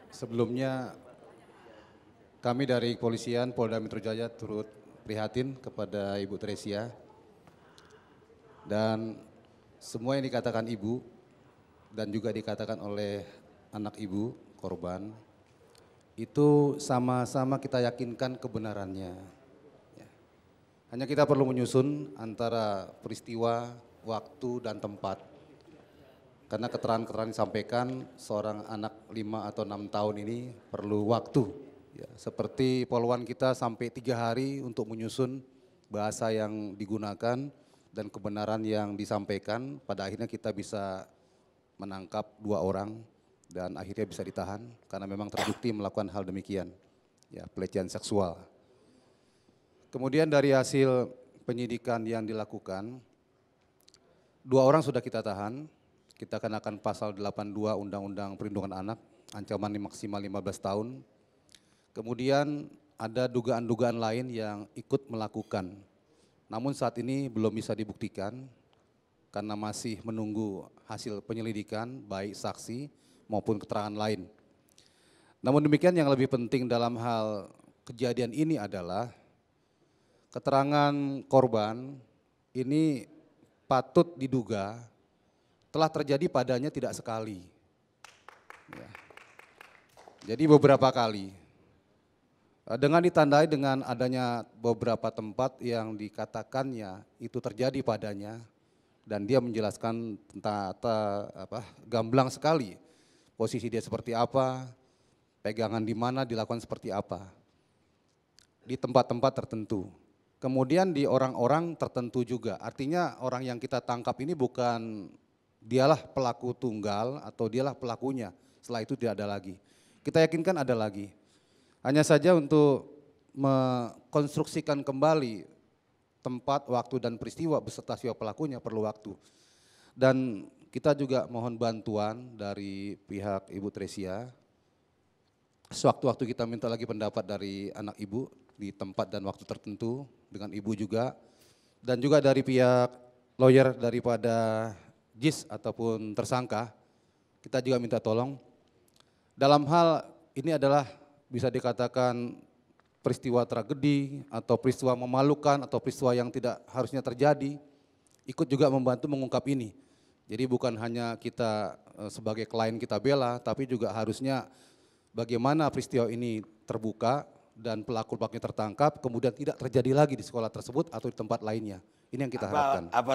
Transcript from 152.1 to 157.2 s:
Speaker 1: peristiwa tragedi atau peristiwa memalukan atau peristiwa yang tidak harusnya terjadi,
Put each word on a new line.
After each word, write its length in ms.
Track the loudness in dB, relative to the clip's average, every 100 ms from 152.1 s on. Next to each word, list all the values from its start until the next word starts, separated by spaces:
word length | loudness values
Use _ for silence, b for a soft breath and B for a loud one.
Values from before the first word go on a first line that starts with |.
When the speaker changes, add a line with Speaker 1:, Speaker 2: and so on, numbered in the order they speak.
| 0 -6 -10 -18 _ _ _ _ _
Speaker 1:
peristiwa 400 | -2 0 2 2
tragedi 800 | 2 -2 -4 2 4 4 0 -8 -8
atau 240 | -4 2 4
peristiwa 380 | 4 2 2
memalukan 640 | 2 2 4 6 6 4 4
atau 180 | 2 -2
peristiwa 360 | -2 0 2
yang 160 | 4 0
tidak 320 | -2 -2 -4 -6
harusnya 360 | -4 -2 -2
terjadi, 560 | -4 2